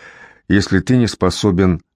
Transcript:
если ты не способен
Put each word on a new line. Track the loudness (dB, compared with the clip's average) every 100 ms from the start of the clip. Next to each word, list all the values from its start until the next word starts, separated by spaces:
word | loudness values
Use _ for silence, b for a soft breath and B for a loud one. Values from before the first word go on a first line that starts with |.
| B B B B -2
если | 0 0 -2
ты | 0 0
не | 0
способен | -2 -4 -2 -2 2 0 -2 _